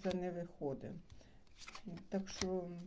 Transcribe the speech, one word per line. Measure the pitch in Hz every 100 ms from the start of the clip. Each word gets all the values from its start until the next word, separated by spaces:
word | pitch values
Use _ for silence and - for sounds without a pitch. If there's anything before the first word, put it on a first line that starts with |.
це | 185
не | 185 180
виходить. | 175 175 - 143 131 - 165 - - - - - - - - 202 175 -
Так | 190 196
що | - 185 185 175 175